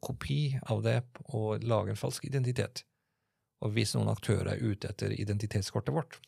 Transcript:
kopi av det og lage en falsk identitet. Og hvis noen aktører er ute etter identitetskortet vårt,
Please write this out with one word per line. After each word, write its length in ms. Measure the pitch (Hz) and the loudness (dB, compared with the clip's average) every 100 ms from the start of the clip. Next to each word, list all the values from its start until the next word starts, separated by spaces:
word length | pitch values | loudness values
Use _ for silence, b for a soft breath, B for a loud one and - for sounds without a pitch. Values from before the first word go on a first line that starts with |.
kopi 580 | - 127 - 139 147 135 - | -6 -6 -2 0 2 0 0
av 120 | 107 | 2
det 200 | 113 120 - - - | 4 2 0 -14 -6
og 340 | 113 107 107 | -2 0 0
lage 280 | 113 110 98 | 2 2 2
en 60 | 101 | -2
falsk 240 | - - | -2 -4
identitet. 600 | - 135 127 123 - - - _ _ _ _ _ _ - | -2 0 2 0 -2 -4 -14 _ _ _ _ _ _ -6
Og 100 | 107 | 0
hvis 220 | 110 110 | 2 2
noen 140 | 117 107 | 2 2
aktører 460 | 107 - 95 95 | 0 2 2 2
er 80 | 98 | 0
ute 240 | 110 101 - | 0 -2 -4
etter 240 | - 101 | -2 -2
identitetskortet 800 | 104 101 101 107 104 101 104 - | -2 -2 -2 0 -2 0 -2 0
vårt, 240 | 156 - - | -2 -4 -12